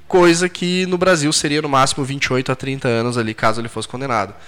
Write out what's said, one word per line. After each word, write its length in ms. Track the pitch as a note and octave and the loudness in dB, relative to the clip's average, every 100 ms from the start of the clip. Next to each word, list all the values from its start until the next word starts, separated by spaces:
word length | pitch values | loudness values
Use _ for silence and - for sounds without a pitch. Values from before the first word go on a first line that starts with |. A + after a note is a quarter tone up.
| - | 0
Coisa 420 | F#3 F3 E3+ F3+ | 6 6 6 0
que 360 | - F3+ F3+ | -2 -2 0
no 140 | F#3 F3+ | 0 0
Brasil 340 | F3+ F3 D3 | 2 4 2
seria 300 | D#3 D#3 D3 | 0 0 -2
no 60 | D3+ | 0
máximo 360 | C3+ C3+ - | 2 2 0
vinte 220 | C3 C#3 - | -4 -4 -2
e 60 | |
oito 200 | C3 C3 | -2 -2
a 20 | |
trinta 340 | C3 C3+ C3+ C3+ | -4 -4 -4 -2
anos 280 | A#2 A#2+ A#2+ | 0 0 -2
ali, 160 | A2 | -4
caso 260 | G#2+ A2+ A2 | -2 -2 -2
ele 80 | A#2 | -4
fosse 200 | A2 G#2+ | -8 -10
condenado. 460 | B2+ C#3 A2+ G2 - | -8 -2 -2 -2 -8